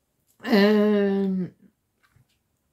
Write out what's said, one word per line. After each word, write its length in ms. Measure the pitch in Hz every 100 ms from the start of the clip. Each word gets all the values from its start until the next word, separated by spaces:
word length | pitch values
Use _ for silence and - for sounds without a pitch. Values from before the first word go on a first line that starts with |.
| _ _ _ _ 220
Euh, 920 | 220 202 214 208 208 202 196 196 190 180 - _ _ _ _ _ _ _ _ _ _ _